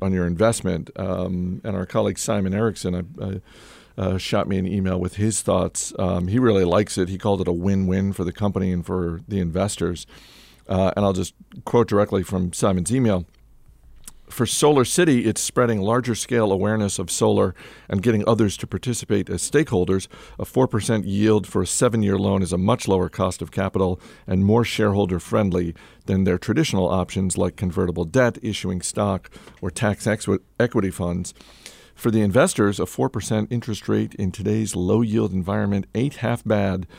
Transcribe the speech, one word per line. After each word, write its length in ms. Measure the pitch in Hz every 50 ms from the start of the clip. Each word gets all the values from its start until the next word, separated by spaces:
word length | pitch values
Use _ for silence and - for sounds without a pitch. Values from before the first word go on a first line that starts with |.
on 100 | 95 95
your 160 | 92 92 87
investment?" 600 | 87 87 82 110 113 113 - - 92 87 80 - - -
Um, 640 | - 95 95 92 92 92 92 92 90 90 90 92 - -
and 100 | 110 98
our 120 | 95 92
colleague 340 | - - 113 104 104 87 -
Simon 340 | - - 113 104 95 92 95
Erickson, 400 | 107 117 110 92 - - 95 87
uh, 80 | 87 87 90 - - 101
uh, 120 | 98 95 92 - - - - - - - - - _ -
uh, 200 | - 95 92 95
shot 280 | 92 - - 113 101 - -
me 80 | 98
an 100 | 95 92
email 320 | 90 98 98 95 92 92 90
with 160 | 90 90 -
his 260 | 104 104 110 104 -
thoughts. 520 | - - 92 92 87 90 - - - - -
Um, 300 | - 95 90 92 90 90
he 100 | 92 107
really 280 | 127 127 117 101 98 92
likes 320 | 87 87 104 107 - -
it. 100 | 101 92
He 100 | 90 98
called 220 | 90 - 104 101 92
it 80 | 90
a 60 | 87 87
win-win 580 | 85 90 98 98 95 95 92 92 95 95 98
for 140 | 95 - 87
the 80 | 87 -
company 400 | - 107 101 92 95 92 92 90
and 120 | 87 82
for 360 | - 92 92 87 85 85 82 -
the 140 | - 98 95
investors. 680 | 87 85 78 92 98 101 - - 87 87 87 - - - - - - - - - - - - _ _ -
Uh, 220 | 95 92 95 92 -
and 80 | 101 104
I'll 80 | 98 92
just 200 | 92 87 - _ _ - _ - 131 -
quote 240 | - - 120 113
directly 360 | - 104 101 104 - 104 98 87
from 280 | - 101 92 92 87
Simon's 400 | - - - 104 95 92 82 - 117
email. 320 | 135 123 110 95 90 82 - _ _ _ _ - - - - - _ - - - - - - - - - -
"For 160 | - - 120
SolarCity, 800 | 104 - - 151 147 151 135 120 - - 175 180 165 131 120 -
it's 140 | 110 98 -
spreading 400 | - - - 131 123 117 113 101
larger 320 | 95 107 117 127 120 123 110
scale 380 | - - - 120 117 110 101
awareness 480 | 98 92 98 104 110 110 104 98 - -
of 100 | 90 -
solar 460 | - - 120 107 104 101 101 95 - - - - - - -
and 160 | - 110 101 92
getting 240 | 120 110 104 101
others 300 | - 117 104 110 98 -
to 100 | - -
participate 600 | - - 92 - 123 117 - - - 107 101 90 -
as 200 | 92 87 - -
stakeholders. 600 | - 147 156 - 117 90 90 90 95 95 - - - - - - -
A 60 | - -
four 240 | - - 131 131
percent 380 | - - 107 - - 113 107 95
yield 420 | 98 98 101 104 107 107 104 95
for 140 | - - 95
a 60 | 92 - - -
seven-year 380 | 131 120 110 113 104 101 98 98
loan 220 | 98 101 98 98
is 100 | 92 82
a 60 | 87
much 280 | 87 92 104 123 - -
lower 220 | 104 95 92 90
cost 340 | 82 - - 92 92 - -
of 80 | - 78
capital 480 | - - 95 95 - 95 95 90 92 - - - - - -
and 160 | - 92 92 98
more 220 | 101 110 120 113
shareholder 540 | - - - 110 104 98 101 98 90 92 85
friendly 540 | - - 113 110 104 95 85 92 87 85 82 - - - - - -
than 200 | - 98 95 95
their 120 | 92 90
traditional 520 | 90 - - 107 147 156 - 110 95 92 78
options 480 | 92 92 90 - - 98 95 90 -
like 180 | 92 92 90 -
convertible 480 | - - 90 80 95 92 87 82 87 82 80 - 131
debt, 180 | 123 117 - -
issuing 400 | - 110 98 - - 95 92 90
stock, 500 | - - - - 104 101 95 90 - - - - - - - -
or 100 | - 87
tax 340 | - - 113 104 98 - -
equi-, 380 | 113 107 - - 101 98 - _ _ _ -
equity 320 | 120 120 - 117 98 92
funds. 420 | - - 90 87 87 90 90 - - - - - - - - - - - - - _
For 160 | - - 120
the 100 | 107 110
investors, 580 | 107 101 90 127 156 - - - 104 101 101 -
a 60 | 82
four 240 | - - - 131 131
percent 420 | - 107 - - 110 107 107 -
interest 380 | 123 117 - 113 104 - - -
rate 240 | 107 107 110 110 - -
in 120 | 101 92
today's 440 | - - 95 107 107 110 110 101 -
low-yield 580 | 92 90 92 104 113 120 107 107 113 107 98 92
environment 540 | 95 85 95 101 107 104 101 101 98 95 - -
ain't 220 | 110 127 147 -
half 260 | - 123 113 120 - -
bad. 420 | 104 107 104 101 98 92 92 92 - -